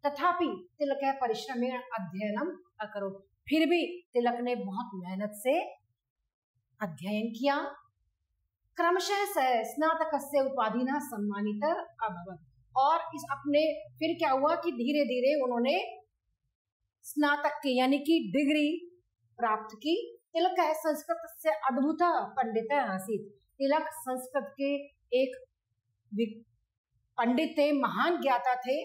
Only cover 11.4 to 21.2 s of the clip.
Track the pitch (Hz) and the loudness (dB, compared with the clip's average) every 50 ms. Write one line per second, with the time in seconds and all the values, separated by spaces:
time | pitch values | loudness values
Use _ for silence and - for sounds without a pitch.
11.4 | 208 214 214 208 277 311 339 - - - - - 233 214 180 175 175 190 185 160 | -2 -2 -2 0 0 0 0 0 -4 -10 -8 -6 -6 -6 -6 -8 -12 -12 -14 -16
12.4 | - - _ _ _ _ - 247 262 285 320 330 330 330 330 294 - - 277 277 | -16 -20 _ _ _ _ 0 4 4 4 4 2 0 -6 -10 -12 -8 -8 -8 -6
13.4 | - 294 285 294 311 320 294 - - - - - 302 320 339 - 330 285 269 269 | -2 2 4 4 4 4 0 -2 -8 -14 -8 -4 -2 -2 0 0 0 2 2 2
14.4 | 269 302 339 - - 349 277 233 240 262 294 294 285 220 254 247 240 269 302 294 | 4 2 2 2 0 -4 -2 -2 -2 0 2 2 2 2 2 2 2 4 4 4
15.4 | 262 247 240 240 240 262 311 381 427 - - - _ _ _ _ _ _ _ _ | 2 0 0 0 2 2 2 0 -2 -4 -10 -16 _ _ _ _ _ _ _ _
16.4 | _ _ _ _ _ _ _ _ _ _ _ _ _ - - 294 294 285 294 294 | _ _ _ _ _ _ _ _ _ _ _ _ _ -10 -2 0 2 2 2 2
17.4 | 294 294 294 - - 277 254 247 254 262 277 285 285 294 330 330 240 202 175 277 | 0 -2 -2 -2 -2 0 2 2 4 4 2 2 2 2 2 2 2 0 0 2
18.4 | 302 277 311 302 294 294 320 349 - - - _ _ _ _ _ _ _ _ - | 2 4 4 4 2 2 0 -4 -8 -14 -20 _ _ _ _ _ _ _ _ -2
19.4 | 240 226 214 214 214 214 - - - 294 339 427 - - - - _ _ - 330 | 0 0 0 0 -4 -10 -16 -6 -2 0 0 0 -2 -6 -12 -20 _ _ 0 2
20.4 | 339 370 359 359 339 302 311 311 - 320 294 294 - - 339 339 | 2 2 2 2 2 2 2 0 0 0 -2 -2 -2 -6 -6 -6